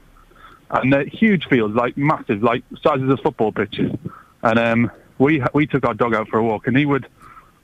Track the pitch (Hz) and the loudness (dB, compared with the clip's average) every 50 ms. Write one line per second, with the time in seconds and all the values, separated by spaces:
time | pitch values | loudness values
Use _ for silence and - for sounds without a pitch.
0 | _ _ _ _ _ _ _ - - - - - _ - - - - 131 139 139 | _ _ _ _ _ _ _ -20 -20 -20 -20 -20 _ -4 -4 -2 2 2 2 2
1 | - 156 - - 226 220 202 165 - - 143 123 110 104 104 120 120 123 - - | 0 -2 -2 0 2 2 2 2 0 0 0 2 2 0 0 0 -2 -2 -2 -2
2 | 143 151 156 - - - 117 101 110 120 117 127 - - - - - 165 151 135 | 0 0 0 -2 -2 -4 -4 0 0 0 0 -2 -6 -10 -10 -2 0 0 0 0
3 | 131 131 135 127 - 156 131 - 113 107 101 - 104 101 - - 113 - - - | 0 0 0 0 0 -4 -2 -2 -2 -2 -2 -2 -4 -4 -4 -4 -4 -4 -4 -6
4 | - - - - - _ _ _ - 120 113 117 117 117 117 117 120 104 - - | -10 -12 -16 -18 -20 _ _ _ 0 0 2 2 2 2 0 0 0 -2 -4 -10
5 | - _ _ - 131 143 160 151 123 139 - 143 151 - - 135 120 120 117 107 | -20 _ _ 0 2 2 2 2 0 0 0 0 0 0 0 -2 -2 -2 -2 0
6 | 127 120 113 107 110 - - 110 113 117 107 101 - - 117 - 151 147 143 135 | 0 0 0 -2 -2 -2 -2 0 0 0 -2 -2 -2 0 0 2 2 2 0 -2
7 | 127 - _ _ - - - - - _ _ _ | -4 -8 _ _ -20 -20 -20 -20 -20 _ _ _